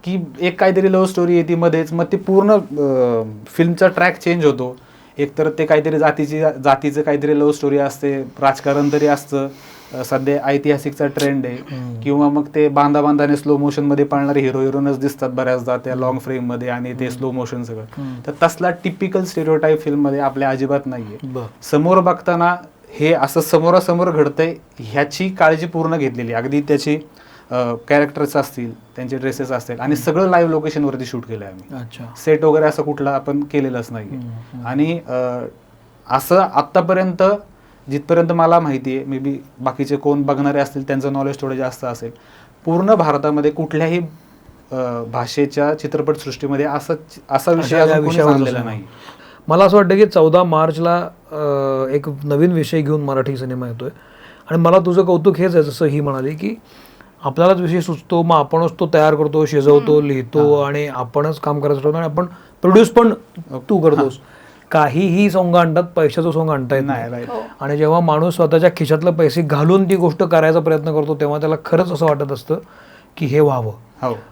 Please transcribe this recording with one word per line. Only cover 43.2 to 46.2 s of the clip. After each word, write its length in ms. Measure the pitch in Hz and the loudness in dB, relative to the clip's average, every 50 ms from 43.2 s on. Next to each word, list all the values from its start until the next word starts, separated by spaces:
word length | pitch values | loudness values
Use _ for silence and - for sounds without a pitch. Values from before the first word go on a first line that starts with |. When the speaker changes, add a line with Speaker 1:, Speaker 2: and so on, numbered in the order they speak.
| 143 151 147 151 147 151 | 0 0 0 2 0 0
Speaker 1:
कुठल्याही, 480 | 147 - 160 151 - 151 160 160 170 175 175 156 156 - _ - - _ _ - - _ _ _ 135 | 0 -2 -6 -4 -2 -2 -2 0 -2 -2 -4 -6 -10 -18 _ -20 -20 _ _ -20 -20 _ _ _ -6
अ, 300 | 127 127 123 120 120 117 110 113 | -6 -4 -4 -4 -6 -8 -6 -6
भाषेच्या 640 | 127 120 120 - 143 143 143 143 151 143 147 156 | -6 -6 -4 0 -2 -2 0 0 0 0 0 0
चित्रपटसृष्टीमध्ये 880 | 151 - 143 - 151 151 147 151 147 | -2 -6 -6 -4 -2 0 0 -2 -2